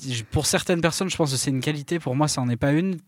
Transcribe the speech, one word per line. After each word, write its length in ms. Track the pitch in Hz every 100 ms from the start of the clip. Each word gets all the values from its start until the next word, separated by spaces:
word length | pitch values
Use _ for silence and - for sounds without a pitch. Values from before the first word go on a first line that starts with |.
j-, 220 | 135 120
pour 240 | 110 156 135
certaines 340 | 180 - 170
personnes, 300 | 160 - 190
je 60 | -
pense 160 | 151
que 40 | 131
c'est 140 | 147
une 100 | 131
qualité. 380 | 151 151 135 170
Pour 160 | 139
moi, 140 | 131 151
ça 120 | -
en 80 | 123
est 80 | 117
pas 160 | 143
une. 280 | 151 190 170